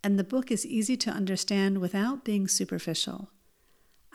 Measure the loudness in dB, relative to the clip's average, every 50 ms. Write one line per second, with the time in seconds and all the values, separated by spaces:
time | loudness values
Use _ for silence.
0 | 0 2 2 2 2 2 0 0 0 0 -2 -2 -2 0 0 0 2 2 0 0
1 | 0 -2 0 0 0 0 0 -2 0 0 2 4 4 4 2 2 0 0 0 0
2 | 0 0 -2 -2 -2 0 0 0 2 2 0 0 0 -2 -4 -4 -4 -4 -2 -2
3 | -4 -4 -6 -10 -12 -14 _ _ _ _ _ _ _ _ _ _ _ _ _ _
4 | _ _